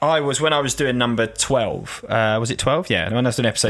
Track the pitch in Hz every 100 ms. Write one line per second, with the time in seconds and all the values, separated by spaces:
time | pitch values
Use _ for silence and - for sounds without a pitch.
0 | 147 160 143 139 156 147 135 - 139 123
1 | 120 117 113 - - 131 104 50 - -
2 | - 113 110 110 117 160 127 156 - 92
3 | 85 117 127 110 117 -